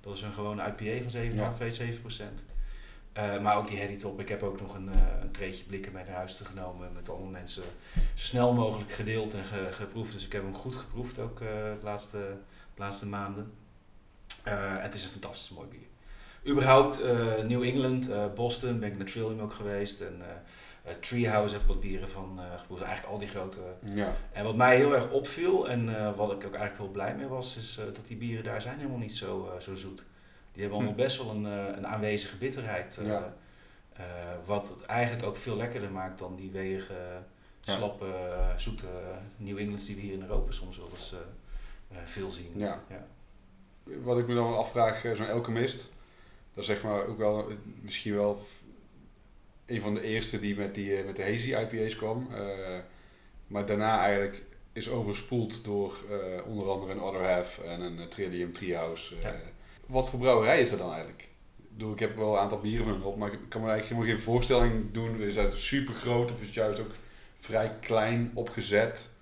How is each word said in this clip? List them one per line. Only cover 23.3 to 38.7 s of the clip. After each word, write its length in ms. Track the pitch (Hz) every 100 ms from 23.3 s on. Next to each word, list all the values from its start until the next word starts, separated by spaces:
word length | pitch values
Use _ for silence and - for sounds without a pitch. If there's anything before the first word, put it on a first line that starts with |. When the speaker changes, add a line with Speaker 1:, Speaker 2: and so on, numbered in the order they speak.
| 101 92 92 92 92 107
Speaker 2:
Ja. 220 | 101 98 95 -
Speaker 1:
En 120 | -
wat 120 | 104 110
mij 200 | 127 127
heel 180 | 143
erg 160 | 135 113
opviel 580 | 135 - - 175 190 -
en, 280 | 120 113 110
eh, 200 | 107 101
wat 140 | 104
ik 40 | 101 101
ook 80 |
eigenlijk 220 | 95 104 -
heel 120 | 101
blij 240 | 95 101 -
mee 100 | 135
was, 300 | 127 123 -
is, 200 | 110 -
eh, 60 |
dat 220 | 110 107 -
die 100 | 113
bieren 280 | 117 113
daar 180 | 110 110
zijn 140 | 110 139
helemaal 220 | 143 123
niet 160 | 110 -
zo, 320 | 98 95 92
eh, 60 | 90
zo 140 | -
zoet. 300 | 95 95 98 - - - - -
Die 100 | -
hebben 160 | 101 104
allemaal 160 | 113 101
Speaker 2:
Hm. 60 |
Speaker 1:
best 140 | 131 131
wel 140 | 117
een, 160 | 107 104
eh, 300 | 101 98 101
een 100 | 95
aanwezige 500 | 107 107 104 - 98
bitterheid, 640 | 135 135 113 92 90 -
eh, 80 | 107
Speaker 2:
Ja. 280 | 104 90 - - - - - -
Speaker 1:
eh, 120 | - 90 90 87 87 87
wat 220 | 104 -
het 140 | 92
eigenlijk 420 | - 117 120 117 104
ook 100 | -
veel 200 | 123 104
lekkerder 340 | 120 117 101
maakt 280 | 95 92 90
dan 180 | 90 95
die 140 | 95
weege, 440 | 95 95 95 92 92 90 90 92 - - -
Speaker 3:
Ja. 160 | - 101
Speaker 1:
slappe, 300 | 104 - 95
eh, 420 | 92 90 90 92 -
zoete 300 | -